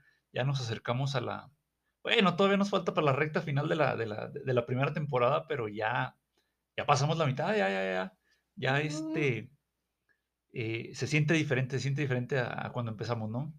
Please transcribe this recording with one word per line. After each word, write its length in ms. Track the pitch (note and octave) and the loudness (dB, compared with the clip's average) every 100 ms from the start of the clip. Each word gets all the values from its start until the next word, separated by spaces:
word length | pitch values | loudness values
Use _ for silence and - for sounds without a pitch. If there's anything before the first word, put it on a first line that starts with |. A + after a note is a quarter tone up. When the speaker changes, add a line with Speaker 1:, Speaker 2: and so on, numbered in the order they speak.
| _ _ _ | _ _ _
Speaker 1:
ya 100 | - | -2
nos 160 | C3 C#3 | 0 -2
acercamos 540 | A#2 G#2+ - A#2+ C#3 C3+ | -2 -4 -2 -2 0 -2
a 60 | |
la... 300 | A#2 G2+ G2+ _ _ _ _ _ | -4 -6 -10 _ _ _ _ _
Bueno, 320 | - A3 F#3+ F3 | 0 4 4 4
todavía 220 | G3 G3 | 4 4
nos 120 | G3+ | 2
falta 220 | G3+ F3 | 0 0
para 120 | F3 D3+ | 2 4
la 80 | |
recta 280 | C3 D#3 D#3 | 4 2 0
final 280 | E3 C#3+ D3+ | 0 0 2
de 60 | E3+ | 2
la, 200 | C#3 A2 | 2 2
de 100 | A2+ | -2
la, 200 | G#2+ A#2 | -6 -8
de 240 | C#3+ - | -6 0
la 120 | B2 A#2 | 0 0
primera 280 | B2 C#3+ | 0 0
temporada, 540 | D3+ D3 B2 A#2+ D3+ D#3+ | -2 -2 2 4 2 0
pero 200 | C#3+ A2 | -4 -4
ya, 500 | G#2 G#2+ B2+ B2+ - _ _ _ _ _ - | -2 -2 -2 -4 -8 _ _ _ _ _ -4
ya 80 | G#2 | 2
pasamos 320 | C#3+ C#3+ E3 | 4 4 2
la 100 | D3+ | 0
mitad, 220 | C3 E3 | 0 0
ya, 180 | G#3+ F#3+ | 2 2
ya, 140 | F#3+ F#3+ | 0 -2
ya. 240 | F#3 F#3 - _ _ _ - | -2 -4 -10 _ _ _ -6
Ya, 260 | C3 C#3 | 0 0
Speaker 2:
Uh. 0 | |
Speaker 1:
este... 680 | D3+ D3+ D#4 D#4 C#3+ A2+ - _ _ _ _ _ _ _ _ _ _ | 0 -4 -4 0 0 0 -6 _ _ _ _ _ _ _ _ _ _
Eh, 400 | - A2 A2+ B2 - | -6 -4 -4 -6 -6
se 120 | B2+ | 0
siente 260 | D3+ D3+ E3 | 2 4 2
diferente, 420 | D3 C3 B2+ C3+ | 2 0 0 -2
se 60 | |
siente 180 | B2+ C#3 | -2 -2
diferente 380 | C#3+ B2 B2 C#3 | 0 0 0 0
a, 260 | A#2+ - - | 0 -4 -6
a 40 | |
cuando 200 | B2+ A#2+ | -6 -6
empezamos, 380 | A2 A2+ A2+ A2 | -6 -4 -4 -4
¿no? 240 | A#2 D#3 | -4 -6